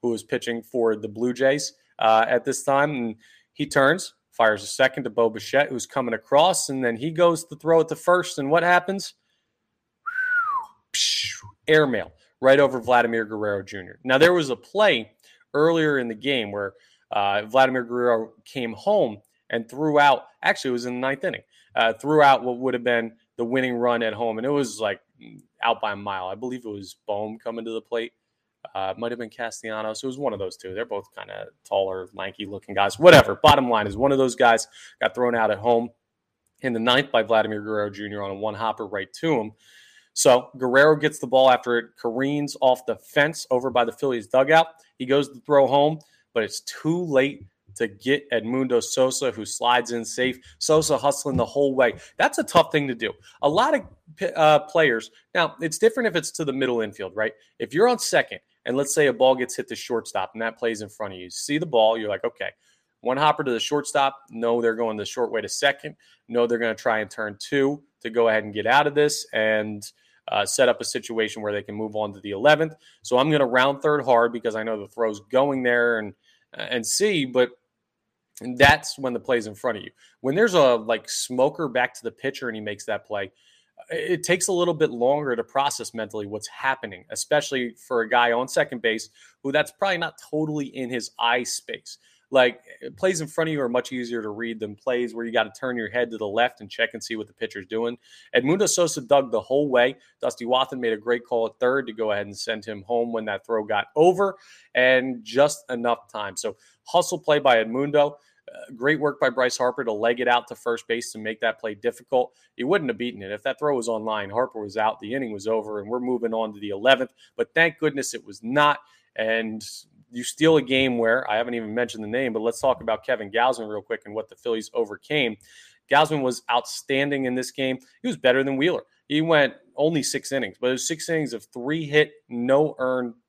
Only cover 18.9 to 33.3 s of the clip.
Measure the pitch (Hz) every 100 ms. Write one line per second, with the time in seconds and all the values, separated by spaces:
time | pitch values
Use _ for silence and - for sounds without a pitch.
18.9 | 208 135 104 _ _ _ 117 113 131 156
19.9 | 147 143 127 - _ - 202 139 123 123
20.9 | 123 131 139 185 - _ _ _ - 113
21.9 | 110 139 151 143 131 123 123 127 123 120
22.9 | 120 113 113 _ - 120 131 127 120 120
23.9 | 120 113 104 117 110 123 143 127 104 107
24.9 | 98 _ _ 113 107 _ _ 117 117 107
25.9 | 101 101 95 92 98 123 127 117 101 98
26.9 | - - 101 107 110 123 117 113 113 _
27.9 | 117 117 _ _ _ _ _ - 95 95
28.9 | 98 117 120 117 - 117 - 113 107 110
29.9 | 107 135 131 139 101 95 - 92 95 117
30.9 | 101 98 - 101 101 104 _ _ 101 95
31.9 | 92 92 98 95 - 101 101 - 98 101
32.9 | 107 170 151 -